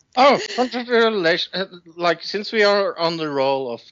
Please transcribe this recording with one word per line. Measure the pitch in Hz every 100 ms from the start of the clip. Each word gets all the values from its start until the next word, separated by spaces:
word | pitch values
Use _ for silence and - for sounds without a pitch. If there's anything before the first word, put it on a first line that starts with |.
| _ -
Oh, | 277 196 - -
congratulations. | 247 240 240 233 226 214 165 175 -
Uh, | 180 190 180 175 165
like, | 175 170
since | - 202 208
we | 226
are | 208 202 190 165
on | 170 170
the | 156
roll | 139 135 135 131
of | 113 -